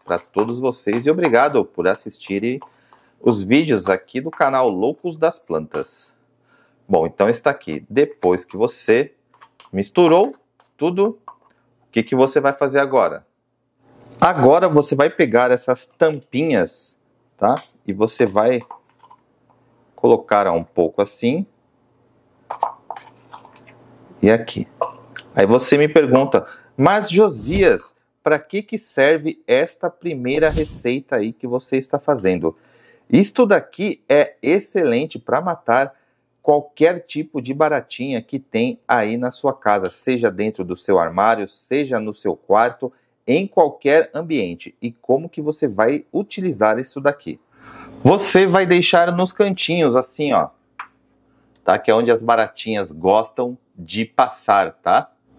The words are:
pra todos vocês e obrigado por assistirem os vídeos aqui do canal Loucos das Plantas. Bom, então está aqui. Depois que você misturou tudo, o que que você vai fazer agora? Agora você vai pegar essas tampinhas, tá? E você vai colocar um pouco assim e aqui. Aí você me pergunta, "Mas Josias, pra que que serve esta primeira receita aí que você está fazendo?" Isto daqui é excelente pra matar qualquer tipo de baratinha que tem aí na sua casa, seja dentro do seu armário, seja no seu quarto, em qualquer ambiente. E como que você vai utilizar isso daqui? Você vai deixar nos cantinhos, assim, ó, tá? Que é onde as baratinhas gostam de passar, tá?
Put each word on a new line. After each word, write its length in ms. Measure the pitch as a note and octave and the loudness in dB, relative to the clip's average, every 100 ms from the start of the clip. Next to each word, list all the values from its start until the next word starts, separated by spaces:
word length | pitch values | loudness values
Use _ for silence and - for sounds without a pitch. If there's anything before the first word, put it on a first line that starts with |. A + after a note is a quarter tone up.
| - | -8
pra 120 | E2+ | -8
todos 420 | - F#2+ A2+ A#2+ | -6 -4 -4 -4
vocês 460 | C3 A#2+ - A2+ C3 | -6 -6 -4 -4 0
e 60 | |
obrigado 540 | E3 E3+ A#2 C#3+ C#3 F#2 | 0 2 2 2 0 -2
por 200 | - F2 | -2 -2
assistirem 760 | G2+ - - - G2 A2+ C3 - _ _ _ _ _ | -2 -8 -18 -8 -6 -6 -8 -12 _ _ _ _ _
os 240 | - A2 | -2 -2
vídeos 460 | G2 C3+ D#3+ A2+ F#2 | 2 0 2 0 0
aqui 320 | F#2+ - B2+ | -2 -4 -10
do 100 | D#3 | -8
canal 380 | - C#3+ C3+ B2+ | -4 -2 0 0
Loucos 480 | F#2 A2+ D#3 F3+ D#3 | 0 -4 -4 -10 -4
das 200 | D#3+ - | -4 -4
Plantas. 760 | - D#2+ D#2 D#2 C2+ - - _ _ _ _ _ _ _ - | -8 -8 -6 -8 -10 -14 -20 _ _ _ _ _ _ _ -4
Bom, 180 | F#2 E2 | -2 -2
então 220 | - G2+ | -2 0
está 220 | A#2 D3+ | 0 -2
aqui. 360 | - - D2+ - | -6 -8 -12 -4
Depois 560 | A2 D3 - F2+ F2+ - | 0 0 0 0 0 -2
que 100 | F#2 | -4
você 580 | A#2+ - - A2+ C#3 _ _ _ _ _ - | -4 -4 0 0 0 _ _ _ _ _ -12
misturou 640 | F#2 G2+ - F3 E3+ G#3 - _ _ _ - | -8 -4 2 4 4 2 -4 _ _ _ -6
tudo, 420 | D#3 F3+ G3+ A3+ - | -4 -2 -2 -4 -18
o 640 | - _ _ _ _ _ | -20 _ _ _ _ _
que 120 | A2+ | -4
que 120 | A2+ C3 | -2 2
você 240 | C3+ C#3+ | 2 2
vai 140 | C#3 | 0
fazer 260 | C#3 C#3 C#3 | 0 -2 0
agora? 460 | C#3 C3 G2 D2+ _ _ _ _ _ _ _ _ - - | 0 0 0 -4 _ _ _ _ _ _ _ _ -16 -2
Agora 480 | E3 D3+ D3+ E3+ F3+ | 0 4 4 4 4
você 260 | D3+ C#3+ | 2 2
vai 160 | C#3 D3 | 2 2
pegar 420 | - D3+ A2+ B2 | 2 0 2 2
essas 340 | B2 - B2+ - | 0 -2 -6 -6
tampinhas, 1120 | - D#3+ D3 - B2+ D#3+ A#2+ F2 - - _ _ _ _ - | -2 -2 -2 -8 -4 0 0 -2 -6 -20 _ _ _ _ -4
tá? 180 | G2+ C3+ - _ - | -2 -2 -6 _ -10
E 80 | |
você 320 | F#2+ A2 - A#2+ | -2 -2 0 0
vai 360 | F#2+ A2+ B2 - - _ _ _ _ _ _ _ _ _ _ _ - | 0 0 -2 -6 -20 _ _ _ _ _ _ _ _ _ _ _ -2
colocar 520 | B2 A#2 - G#2 G2 | 2 2 2 0 2
um 120 | E2+ | -2
pouco 380 | E2 - E2+ - | -4 -2 -2 0
assim 440 | G2+ - A#2+ D3+ G3 _ _ _ _ _ _ _ _ _ - - - - - - - _ _ - - - _ - _ _ _ - | -4 -2 -4 -2 -6 _ _ _ _ _ _ _ _ _ -14 -8 -8 -8 -18 -20 -20 _ _ -20 -20 -20 _ -20 _ _ _ 0
e 80 | G2 | 2
aqui. 380 | A2+ A2+ - - - - - - - - - | 2 -2 -12 -12 -10 -12 -12 -20 -20 -10 0
Aí 100 | G2 | 2
você 320 | B2 B2+ C#3+ | 2 4 2
me 100 | D3+ | 4
pergunta, 580 | D#3 C#3 B2+ C3+ - - - _ - | 4 4 2 2 -2 -2 -20 _ 0
"Mas 340 | C#3+ G3+ G#3 | 2 2 0
Josias, 840 | F3+ G#3+ B2+ G#2+ F#3 F#3 G2 - _ _ _ | 2 2 0 -4 2 4 2 -2 _ _ _
pra 140 | - D3 | -2 -2
que 240 | - G3 | -2 -10
que 160 | G#3 A3 | -8 -10
serve 640 | - - C#3 D#3+ D3+ - - | -8 0 2 2 -2 -8 0
esta 420 | B2 E3+ - F3 | 0 0 -4 -10
primeira 600 | - E3+ C#3+ B2 C#3+ D#3 | -8 -10 -8 -4 0 0
receita 680 | E3 D3+ - A#2+ B2+ - B2+ | 0 -6 -6 -4 -4 -4 -4
aí 140 | G#2+ | -4
que 160 | A#2 B2+ | -6 -6
você 300 | B2 - C3 | -6 -2 -4
está 220 | C3+ C#3+ | -2 -4
fazendo?" 560 | - C3+ F#2+ F2+ D#2+ - _ _ _ _ - | -2 0 0 0 -2 -6 _ _ _ _ 0
Isto 360 | C#3 G3+ - A#3 | 2 2 2 4
daqui 580 | F#3 - - G3+ - - | 2 0 -8 -8 -6 0
é 260 | C#3+ D3 - | 2 2 -2
excelente 760 | A#2+ F#3 G3+ G3 D#3 A#2 D#3 A2+ | 0 0 0 -2 0 0 -4 -10
pra 240 | - B2+ | -4 -4
matar 540 | F3+ E3 - A#2+ C#3 _ _ _ _ _ | -4 -6 0 0 0 _ _ _ _ _
qualquer 640 | - D3 C#3+ - D#3 F3 - | 0 0 0 2 2 2 -8
tipo 360 | D3 D3+ D3 | -10 -8 -8
de 120 | B2 | -6
baratinha 680 | C#3 D#3 D3 - - C3 B2 | -2 0 -2 -6 -10 -6 -6
que 180 | A2+ C3+ | -6 -10
tem 400 | - A2 A#2+ A#3 - | -6 -4 -2 -4 -2
aí 300 | A#2+ G#2+ A#2 | -2 0 -4
na 140 | B2 | -6
sua 220 | - C#3+ | -4 -6
casa, 360 | B2+ G#2 G#2 F#2 | -2 0 0 -2
seja 420 | - - B2+ A2+ | -6 -4 0 0
dentro 320 | F#2+ G#2+ - | -2 -6 -6
do 140 | F2+ - | -8 -8
seu 200 | - F#2+ | 0 0
armário, 500 | E2 F2 G#2+ A2+ G2 | 0 0 0 0 -4
seja 520 | - - C3+ C#3 A#2+ | -12 -6 -4 -2 -4
no 140 | G#2+ | -6
seu 240 | G#2 G#2 D#2+ | -8 -6 -6
quarto, 540 | - G#2 A#2+ - B2+ _ _ _ - | 0 2 2 -2 -12 _ _ _ -2
em 160 | C#3 G3 | -2 -2
qualquer 640 | - D#3 - C#3 D3+ D#3+ | 0 0 0 0 2 0
ambiente. 600 | D3 E3 D3+ F#2 F2 - _ | -6 -6 -4 -4 -8 -16 _
E 80 | A#2 | -14
como 380 | A#2 - C3 E3+ | -10 -2 -2 -2
que 140 | - | -10
você 260 | D3+ D3+ C#3+ | -8 -4 -4
vai 380 | G2 A2+ D3 - | 0 0 0 -6
utilizar 680 | D#3+ G3+ - F#3 A#2 G#2+ A2 | -8 -6 -6 -6 0 0 0
isso 220 | C3 - | -6 -4
daqui? 400 | C#3 C#3+ - - _ _ - - - - | -4 -4 -10 -16 _ _ -20 -20 -20 -2
Você 460 | - G3 - F#3 F#3+ | 2 2 2 2 4
vai 180 | F3+ F3+ | 2 2
deixar 460 | F3 F3+ F3 E3+ | 2 4 2 2
nos 220 | F3 F#3 | 0 -4
cantinhos, 640 | - G3+ F#3 - F3 D3+ A#2+ | -2 -2 -2 -4 0 2 0
assim, 340 | B2+ - D3 | -2 -6 -2
ó, 160 | A2 C#2 _ _ - - _ _ _ _ _ _ _ - | -2 -2 _ _ -20 -20 _ _ _ _ _ _ _ -2
tá? 120 | G2+ | 0
Que 140 | - | 2
é 20 | |
onde 180 | A2 A#2 | 2 2
as 120 | A2+ | 0
baratinhas 720 | A2+ A2+ G#2+ - A2 G#2+ F#2 | 2 0 0 -6 -6 -6 -6
gostam 640 | D#2 F#2 G#2 A#2 - B2 B2 _ - | -4 0 2 0 -6 -6 -8 _ -20
de 300 | E2 G2 A2+ | -12 -8 -6
passar, 680 | - B2 - - G2+ F2 - | 0 -2 -2 0 0 0 -4
tá? 300 | F2 A2 - _ _ | 0 0 -2 _ _